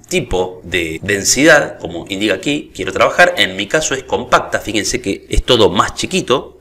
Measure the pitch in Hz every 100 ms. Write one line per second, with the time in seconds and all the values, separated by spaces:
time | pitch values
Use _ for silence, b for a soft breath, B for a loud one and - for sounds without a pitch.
0 | - 117 - 90 92 - 87 90 82 80
1 | 95 101 95 127 156 151 - - 170 -
2 | - 98 104 95 147 147 - - 87 98
3 | 127 156 175 - 98 95 101 156 - 135
4 | - 98 123 170 - 101 - 107 95 120
5 | 98 - - 107 - 120 95 95 120 -
6 | - 185 - 131 - -